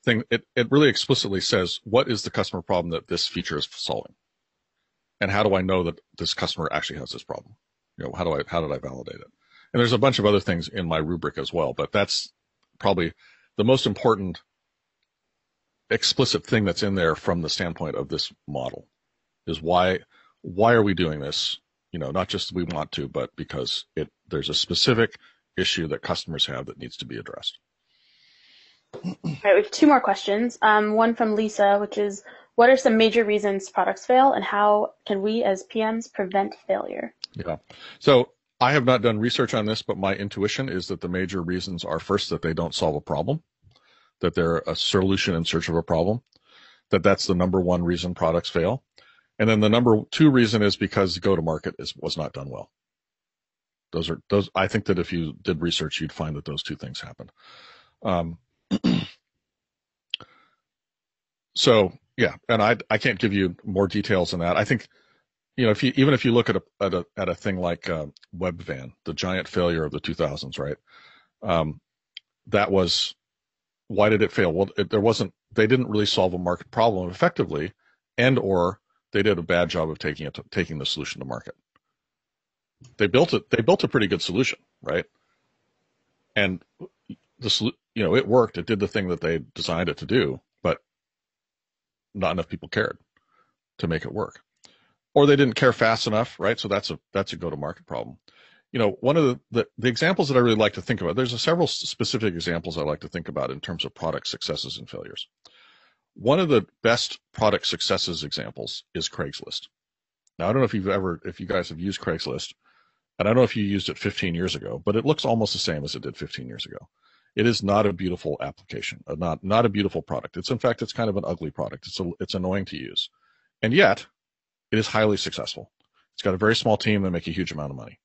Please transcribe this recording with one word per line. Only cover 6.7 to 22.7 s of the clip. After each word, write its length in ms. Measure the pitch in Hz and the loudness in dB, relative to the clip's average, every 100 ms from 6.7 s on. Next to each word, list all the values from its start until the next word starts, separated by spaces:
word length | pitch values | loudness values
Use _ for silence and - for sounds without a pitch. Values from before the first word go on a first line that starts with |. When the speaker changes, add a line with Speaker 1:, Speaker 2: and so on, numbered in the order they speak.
Speaker 1:
actually 260 | 76 - 73 | -4 -6 -10
has 120 | - | -12
this 140 | - | -14
problem? 320 | - - - _ _ _ _ - | -12 -12 -12 _ _ _ _ -14
You 80 | 64 | -10
know, 60 | - | -4
how 80 | |
do 80 | 85 | -2
I, 80 | 71 71 | -2 -2
how 140 | 85 | -4
did 120 | 78 | -2
I 60 | 69 | -6
validate 420 | 67 64 - - | -8 -12 -14 -16
it? 100 | - _ _ _ _ | -20 _ _ _ _
And 80 | - | 2
there's 120 | 117 | 2
a 60 | 117 | 4
bunch 200 | 135 123 | 4 4
of 80 | 104 | 4
other 140 | 101 | 4
things 280 | - 87 78 | 2 -4 -4
in 180 | - 85 | -6 -2
my 120 | 80 | -2
rubric 400 | 78 85 76 73 | -2 -4 -4 -6
as 140 | 69 | -4
well, 200 | 85 71 | -2 -2
but 200 | 60 73 | -2 -2
that's 380 | 104 101 - - _ _ _ _ _ | 0 0 -2 -8 _ _ _ _ _
probably 340 | 101 92 80 - _ _ _ - | 2 2 0 -4 _ _ _ 0
the 80 | |
most 220 | 107 131 120 | 4 4 2
important 560 | 98 120 104 92 85 _ _ _ _ _ _ _ _ _ _ _ _ _ _ _ | 2 2 2 -2 -8 _ _ _ _ _ _ _ _ _ _ _ _ _ _ _
explicit 520 | 113 - - 127 - | 0 0 2 2 0
thing 200 | - 117 | 2 2
that's 180 | 98 85 | 2 0
in 120 | 104 | -2
there 200 | 95 82 | 2 2
from 280 | 78 - 87 | 0 -2 -2
the 60 | 78 | -2
standpoint 480 | - 87 82 82 - | -4 -4 -4 -6 -6
of 120 | 71 | -6
this 240 | - - _ - | -6 -6 _ -10
model 380 | 69 64 - _ _ _ _ _ _ - | -8 -8 -10 _ _ _ _ _ _ -8
is 140 | 80 | -6
why, 400 | 80 90 92 92 _ _ _ _ | 2 2 2 0 _ _ _ _
why 320 | - 90 113 | -10 2 4
are 100 | 120 | 6
we 120 | 101 | 4
doing 260 | 90 82 76 | 2 0 -2
this? 380 | 71 - - - _ _ _ | -6 -4 -6 -8 _ _ _
You 60 | 87 | -8
know, 120 | 67 | -4
not 180 | 85 92 | -4 -4
just 240 | 95 - | -6 -6
we 120 | 90 | -6
want 280 | 87 | -4